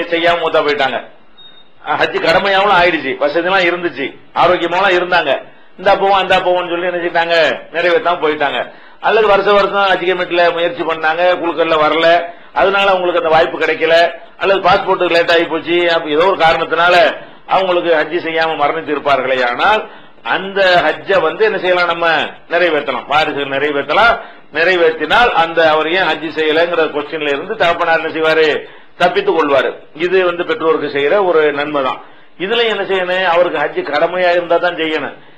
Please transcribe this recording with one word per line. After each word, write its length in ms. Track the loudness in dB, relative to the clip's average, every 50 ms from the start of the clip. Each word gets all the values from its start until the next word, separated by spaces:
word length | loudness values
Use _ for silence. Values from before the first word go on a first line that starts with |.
| -2 -2
செய்யாம 300 | -2 0 0 0 0 0
மூத்தா 220 | -2 0 0 0
போயிட்டாங்க. 380 | 0 0 0 0 -2 -2 -2 -6 -8 -10 -20 -20 -20 -20 -20 -20 -20 -20 -20 -20 -20 -20 -20 -16 -6
அஹ், 120 | -6 -2 -2
ஹஜ்ஜி 200 | -2 -2 -2 -2
கடமையாவும் 580 | 0 2 0 2 2 2 0 2 2 4 4 4
ஆயிடுச்சு, 340 | 4 2 2 0 -4 -4 -4 -2
வசதியெல்லாம் 500 | -2 -2 0 0 0 0 0 0 0 0
இருந்துச்சு, 380 | -2 -2 -4 -6 -6 -6 -8 -8 -10 -14 -20 -10 -2
ஆரோக்கியமாவும் 600 | 0 2 2 2 2 0 -2 -2 0 0 2 2 0
இருந்தாங்க, 340 | 0 0 0 0 0 0 -2 -4 -4 -12 -20 -20 -20 -20 -14 -4
இந்தா 180 | 0 2 2
போவோம் 220 | 2 2 0 2 0
அந்தா 200 | 2 2 2 2
போவோம்னு 320 | 2 2 0 0 0 -2
சொல்லி 180 | -4 -4 -4 -4
என்ன 120 | -4 -4
செஞ்சிட்டாங்க, 360 | -4 -2 -2 -2 0 2 2 2 2 2 0 -4 -8 -8
நிறைவேத்தாம 480 | -6 -2 0 2 2 2 2 0 -2 0
போயிட்டாங்க. 380 | 0 -2 0 0 -2 -2 -2 -4 -6 -6 -10 -20 -20 -20 -16 -4
அல்லது 280 | -2 0 2 2 4 4
வருஷ 240 | 4 4 4 4
வருஷம் 360 | 4 4 2 2 0 0 0 2
ஹஜ் 180 | 0 0 0
கமிட்டில 480 | -2 -2 -2 -2 -2 0 2 2 2 2
முயற்சி 300 | 0 -2 -4 -2 -4 -4
பண்ணாங்க, 380 | -4 -4 -2 -2 -2 0 2 2 2 2 0
குழுக்கள்ல 380 | -2 -4 -2 -2 0 0 2 2
வரல, 300 | 2 2 2 2 2 4 4 2 0 -4 -12 -18 -18 -8 -2
அதனால 360 | 0 0 2 2 2 2 2
அவங்களுக்கு 320 | 0 0 0 0 -2 0 0
அந்த 60 | 2
வாய்ப்பு 280 | 2 2 2 0 -2 -4
கிடைக்கல, 360 | -2 -2 -2 -2 0 2 4 4 2 2 -2 -8 -18 -20 -12 -6
அல்லது 220 | -2 0 0 2
பாஸ்போர்ட் 520 | 2 2 2 2 2 0 -2 0 0 0
லேட் 200 | 2 2 2 2
ஆகி 140 | 2 2 2
போச்சு, 460 | 0 -4 -6 -4 -2 -2 0 0 2
அப்ப 180 | 0 -2 -2 -2
ஏதோ 160 | 0 2 2
ஒரு 120 | 2 2 2
காரணத்தினால 580 | 2 2 2 2 -2 -2 0 0 2 4 4 4 4 2 0 -4 -14 -20 -20 -18 -6 -2
அவங்களுக்கு 440 | 0 0 0 2 0 0 2 2 0
ஹஜ்ஜி 240 | 0 0 -2 -4 -6 -4
செய்யாம 320 | -4 -2 -2 -2 -2 0
மரணித்து 380 | 0 -2 -2 -2 -4 -4 -4 -6
இருப்பார்களே, 560 | -4 0 0 0 0 0 -2 -2 0 0 -2
ஆனால் 400 | -2 0 0 2 2 0 -2 -6 -16 -20 -20 -20 -20 -14 -6
அந்த 380 | -6 -4 -4 -4 -6 -2 0 2 4 4 4
ஹஜ்ஜை 400 | 2 0 -4 -4 -2 0 0 2
வந்து 240 | 2 0 0 0 0
என்ன 120 | 0 0 0
செய்யலாம், 300 | -2 0 0 0 0 0
நம்ம 200 | -2 0 0 0 0 0 -2 -4 -8 -14 -12 -4
நிறைவேற்றலாம், 580 | -2 0 0 2 0 0 -2 -2 -6 -6 -4 -2
வாரிசுகள் 480 | 0 0 0 0 -2 -6 -6 -4 -4 -2
நிறைவேற்றலாம். 580 | -2 -2 -2 -4 -4 -2 0 2 4 2 2 0 -4 -16 -20 -20 -20 -10 -4
நிறைவேற்றினால் 760 | -2 0 2 2 4 2 2 2 0 -2 0 2 2 2 2
அந்த 400 | 2 0 0 0 0 2 2 4
அவர் 200 | 2 2 0 0
ஏன் 160 | -2 -2 0 -2
ஹஜ்ஜி 220 | -2 -4 -6 -8
செய்யலைங்கிற 500 | -4 -2 -2 0 2 2 0 0 0 -2 -2 -2
கொஸ்டின்ல 360 | -2 -6 -8 -6 -8 -6 -4 -4
இருந்து 280 | -4 -4 -6 -8 -4
தகப்பனார் 440 | -2 0 0 0 0 0 0 0 0
என்ன 120 | 0 -4
செய்வாரு, 360 | -4 -2 0 0 2 2 2 2 0 -2 -6 -10 -20 -20 -20 -16 -4 0
தப்பித்துக் 380 | 0 0 2 0 0 0 0
கொள்வாரு. 380 | 0 2 2 2 2 2 0 -4 -6 -14 -18 -10
இது 320 | -6 -4 0 2 2 2
வந்து 200 | 0 -2 -4 -4
பெற்றோருக்கு 420 | -4 -4 -2 0 0 0 0 -2 -4
செய்யற 380 | -4 -2 0 2 2 2 2
ஒரு 280 | 2 2 2 2 2 0
நன்மை 300 | -2 -4 -4 -2 -2 -2
தான். 180 | -2 -4 -6 -10 -18 -20 -20 -20 -20 -12 -10
இதுல 260 | -6 -4 -2 -2 0
என்ன 180 | -2 -2 -4 -4
செய்யணும், 400 | -2 -2 -2 -2 -2 -2 -2 0
அவருக்கு 360 | 0 2 2 2 2 0 -4
ஹஜ்ஜி 260 | -4 -4 -4 -6 -6
கடமையா 440 | -4 -2 0 0 0 0 0 0 2
இருந்தா 280 | 2 0 0 0 0 0
தான் 180 | 0 0 -2
செய்யணும். 400 | -2 -4 -4 -4 -4 -6 -6 -10 -14 -20 -20 -20